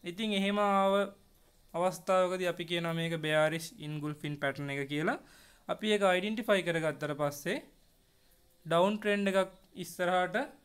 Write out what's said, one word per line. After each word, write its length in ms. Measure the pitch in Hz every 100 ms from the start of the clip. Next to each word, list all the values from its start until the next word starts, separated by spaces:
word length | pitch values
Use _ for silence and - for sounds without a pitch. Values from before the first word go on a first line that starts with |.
ඉතින් 320 | 175 175 220
එහෙම 260 | 202 196 202
ආව 360 | 202 196 196 196 202 - _ _ _ _ _
අවස්ථාවකදී 760 | 165 180 170 - 185 180 185 180
අපි 140 | 170
කියනවා 280 | 170 175 170
මේක 200 | 165 165 165
බෙයාරිෂ් 500 | 156 156 156 160 160 -
ඉන්ගුල්ෆින් 560 | 151 151 147 147 151 143
පැටර්න් 320 | 139 139 143
එක 120 | 139
කියලා. 380 | 139 147 175 277 - - - _ -
අපි 240 | 180 214
ඒක 100 | 208
අයිඩෙන්ටිෆයි 600 | 202 180 202 220 226 202
කරගත්තට 500 | 170 165 156 139 147 143
පස්සේ 400 | 147 143 165 254 - _ _ _ _ _ _ _ _ _ 156
ඩවුන් 320 | 165 190 214
ට්‍රෙන්ඩ් 320 | 214 202 196
එකක් 240 | 190 185 - _ -
ඉස්සරහට 600 | 175 - 175 180 180 196 285 -